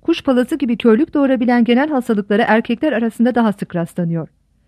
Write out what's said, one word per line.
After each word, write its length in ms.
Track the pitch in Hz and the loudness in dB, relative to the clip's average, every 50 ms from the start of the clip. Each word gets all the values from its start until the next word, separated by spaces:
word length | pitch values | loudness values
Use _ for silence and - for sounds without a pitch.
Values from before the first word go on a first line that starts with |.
| _ | _
kuş 200 | - 339 - - | -4 -4 -2 -2
palası 340 | 285 254 240 254 - 320 | 0 0 0 0 -2 -2
gibi 200 | 277 285 233 240 | -4 -4 -4 -2
körlük 380 | - - 240 220 220 320 - - | 0 2 4 4 4 2 0 0
doğurabilen 500 | 302 277 277 262 226 247 233 240 240 233 | 0 0 0 0 0 0 0 2 2 2
genel 240 | 220 240 247 285 311 | 2 2 2 0 0
hastalıklara 560 | 302 254 240 - 226 202 202 - 208 202 240 - | -2 -2 -2 -2 -2 -2 -2 0 0 0 2 2
erkekler 440 | 214 226 226 - 233 - - 311 247 | 2 0 0 -2 -4 -2 -2 -2 -2
arasında 420 | 214 233 226 - - 226 247 226 | -2 -2 -2 -2 0 0 0 2
daha 180 | 240 233 214 190 | 2 0 0 -2
sık 240 | - 180 - - | -4 -6 -8 -6
rastlanıyor. 520 | 170 165 - - - 175 165 165 165 156 - _ _ _ _ _ _ _ | -6 -6 -6 -6 -6 -4 -4 -4 -6 -6 -8 _ _ _ _ _ _ _